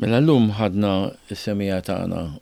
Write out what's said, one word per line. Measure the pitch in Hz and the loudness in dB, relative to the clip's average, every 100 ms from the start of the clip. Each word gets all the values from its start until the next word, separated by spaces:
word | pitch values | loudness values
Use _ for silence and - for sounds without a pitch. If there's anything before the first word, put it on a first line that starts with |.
Mela | 110 117 | 0 2
llum | 156 143 110 104 | 4 6 4 2
ħadna | 107 95 104 95 98 - - | -2 0 0 0 -2 -8 -12
s-semija | 101 - 101 98 95 92 | -10 -6 -4 -2 -4 -4
tagħna | 92 90 87 82 - | -6 -4 -6 -8 -10